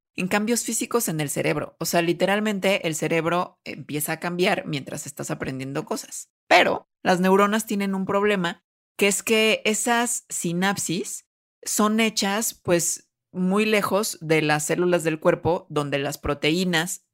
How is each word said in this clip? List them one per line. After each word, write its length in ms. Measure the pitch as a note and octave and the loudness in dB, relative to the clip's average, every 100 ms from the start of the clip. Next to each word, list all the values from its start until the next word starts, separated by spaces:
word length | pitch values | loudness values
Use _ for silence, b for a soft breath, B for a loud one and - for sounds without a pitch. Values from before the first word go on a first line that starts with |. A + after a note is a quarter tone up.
| _ - | _ -8
en 140 | F3+ | -2
cambios 340 | G#3 G#3+ A#3 | 0 0 -2
físicos 460 | - A#3 A#3 A#3 A3+ | -2 -4 -2 -2 0
en 100 | D#3+ | -2
el 100 | D3 | -2
cerebro. 460 | - D3+ D#3 - - | -2 -2 -2 -4 -8
O 80 | E3 | -2
sea, 160 | F3 | 0
literalmente 840 | E3+ E3+ F#3 G3+ G#3+ G3+ F#3+ F#3+ E3+ | 2 2 2 0 0 0 0 0 -2
el 80 | D#3 | -2
cerebro 640 | D#3 E3 D#3+ E3+ - _ - | 0 0 0 0 -2 _ -16
empieza 480 | - C3+ D3 D3+ | -14 -8 -6 -4
a 60 | D#3+ | -4
cambiar 440 | F3 F3 F3+ F#3+ - | -4 0 0 0 -2
mientras 400 | D3+ B2+ - - | -6 -6 -10 -12
estás 240 | - C#3+ | -10 -8
aprendiendo 540 | D3+ D3 C3 C3+ C#3+ | -6 -6 -8 -6 -6
cosas. 460 | - C#4 - - - _ - | -6 -8 -10 -14 -16 _ 2
Pero 400 | F4 - - - _ | 4 4 -2 -6 _
las 160 | - F#3 | 0 2
neuronas 460 | F#3 F#3+ G3+ G#3+ - | 4 4 4 2 -2
tienen 280 | G3+ G3 F#3+ | -4 -2 -4
un 100 | F#3+ | 0
problema, 580 | G3 G#3 G3+ F3 F3+ _ _ _ - | 2 2 2 0 -4 _ _ _ 0
que 120 | G3+ | 2
es 140 | G3+ | 2
que 380 | - A3 A3 G#3 - | 2 2 4 2 0
esas 600 | G#3+ - A#3 A#3 - - | 0 2 2 0 -2 -6
sinapsis 1000 | - F3 E3+ G3 G3 - E3+ - - - _ _ _ | -6 -2 0 0 0 -2 -4 -6 -10 -16 _ _ _
son 360 | - - G#3+ A3 | -6 0 2 4
hechas, 540 | A3+ A3 G3 G3+ A#3 | 2 0 -2 0 -4
pues, 560 | - - F3 E3 - _ _ _ | -4 2 2 2 -4 _ _ _
muy 320 | - F#3 G3 A3 | -4 0 2 4
lejos 520 | G#3+ - G3 A3 - | 2 2 0 -2 -4
de 200 | D#3 D#3 | 0 2
las 240 | D3+ D3+ D3+ | 2 0 0
células 360 | E3 F3+ F3 | 0 2 2
del 160 | D#3+ D#3 | 0 0
cuerpo 480 | F3 D#3+ D#3+ F3+ - | 2 2 2 -2 -2
donde 300 | D3+ C#3+ C#3 | -4 -2 -2
las 180 | C#3 C#3+ | -4 -6
proteínas 840 | D3 C#3+ D3 E3+ F#3 E3+ F3 - _ | -4 0 0 2 2 0 -2 -6 _